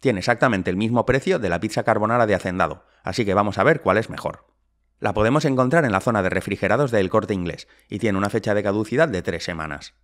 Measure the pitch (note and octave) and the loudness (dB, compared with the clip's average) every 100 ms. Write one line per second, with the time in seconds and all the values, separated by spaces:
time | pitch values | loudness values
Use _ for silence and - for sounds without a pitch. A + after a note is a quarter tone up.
0 | C#3 G#2 F#2 A#2+ C#3 G2+ F2+ F#2 A2 A#2+ | 2 0 0 2 2 2 0 0 0 0
1 | A2 C3 E3+ F3+ G2+ E2+ G#2+ - A2+ A2 | 2 0 2 -2 0 -2 -2 -2 0 0
2 | G#2+ A#2+ A2 F#2 F#2+ F2+ E2+ D2 _ _ | 2 2 4 2 0 0 -2 -2 _ _
3 | - F#2 G2 F#2+ G#2 G2 G#2+ D#3+ - G2 | -8 -4 0 2 2 2 2 2 2 2
4 | A2+ E2 - - _ _ _ _ _ _ | 0 -6 -8 -10 _ _ _ _ _ _
5 | A2+ G2+ G#2+ C#3+ D#3 C3 B2+ D#3+ C#3+ F#2+ | -4 0 2 2 0 0 2 2 2 0
6 | - A2 F#2 F2+ F#2 G2 G2 A2 C#3+ A2+ | 0 0 0 -2 -4 -4 0 0 2 0
7 | F#2 A2 G2+ G2+ F2 - - _ _ G#2 | 2 0 0 -4 -4 -8 -14 _ _ -4
8 | A2+ F#2+ G2+ A2 A2 G#2 G2+ G2+ G#2+ B2 | -2 0 -2 -2 -2 -2 0 -2 -2 0
9 | D#3+ F#2+ E2+ E2+ - E2+ D#2 D2 - _ | 0 0 -4 -6 -6 -8 -8 -10 -14 _